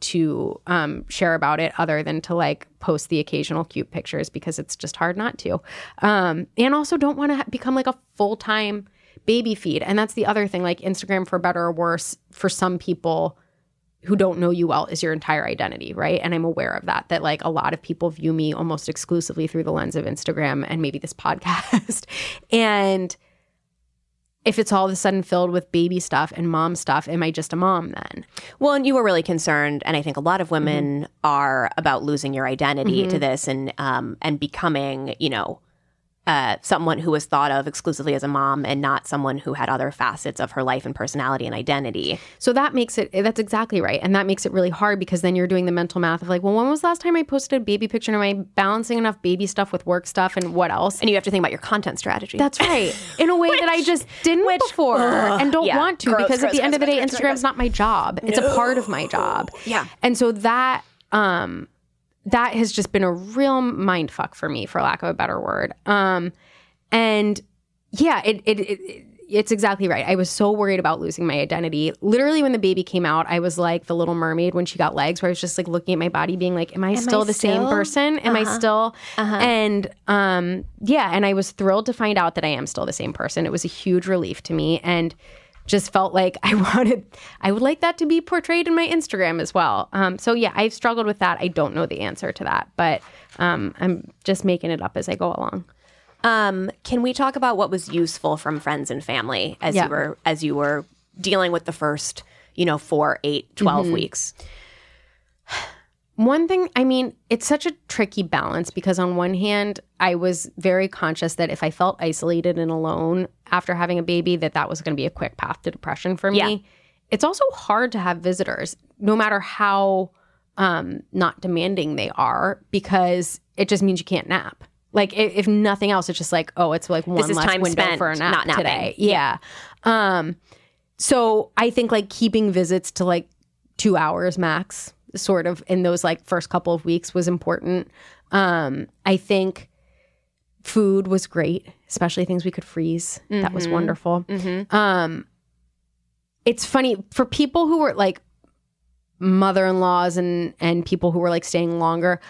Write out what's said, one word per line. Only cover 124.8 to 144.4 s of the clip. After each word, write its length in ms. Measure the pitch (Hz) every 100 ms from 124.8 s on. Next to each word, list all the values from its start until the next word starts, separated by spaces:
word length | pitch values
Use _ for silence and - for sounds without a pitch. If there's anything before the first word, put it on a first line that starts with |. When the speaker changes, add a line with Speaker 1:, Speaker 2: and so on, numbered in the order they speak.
| _
Speaker 1:
Like, 200 | 208 196
i-, 80 | 202 214 185
if 100 | 202
nothing 460 | 208 214 202 208
else, 160 | 196 175
it's 100 | 170
just 140 | 165
like, 200 | 175 160 -
"Oh, 160 | 170
it's, 180 | 170 -
like, 160 | 170 170
one 100 | 175
Speaker 2:
This 120 | 151
is 60 | 165
Speaker 1:
less 100 | 160
Speaker 2:
time 140 | 190
Speaker 1:
window 200 | 185 165
Speaker 2:
spent 160 | 185 165
Speaker 1:
for 120 | 170
a 60 | 156
nap 160 | 170
Speaker 2:
not 120 | 156 -
napping. 160 | 156
Speaker 1:
today." 300 | 151 - 117 -
Speaker 2:
Yeah. 400 | 208 185 139 117 - - - - 226
Speaker 1:
Yeah. 320 | 226 202 180
Um, 180 | 160 170 _ - _ _ _ -
so 560 | - 254 226 214 - -
I 140 | 240
think, 220 | 240 233
like, 180 | 226 202
keeping 400 | - 226 220 214
visits 400 | 185 170 185 -
to, 120 | -
like, 240 | 180 175 - _ _ _ _ -
two 200 | 214 175
hours 400 | 156 175 180 170
max, 560 | 170 156 185 - - _ _ 190
sort 300 | - 185 170
of 160 | 175 -
in 140 | 185
those, 200 | 180 175
like, 180 | 170 165 -
first 220 | 175 -
couple 240 | 180 175
of 100 | 170
weeks 300 | 170 170 -
was 140 | 185 170
important. 600 | 175 - 170 - 180 - - - - -
Um, 560 | 196 190 170 143 139 - _ 190
I 100 | 190
think 520 | - 196 190 - - _ _ _ _ _ _ _ _ _
food 440 | - 220 202 196 185
was 200 | 190 -
great, 400 | 175 151 175 - - -
especially 360 | - 170 - 180
things 180 | 180
we 60 | 180
could 140 | -
freeze. 560 | - - 165 165 - - -
That 220 | 208 190
was 100 | 185
Speaker 2:
Mm-hmm. 80 | 170
Speaker 1:
wonderful. 520 | 170 165 165 175 175 175
Speaker 2:
Mm-hmm. 460 | 196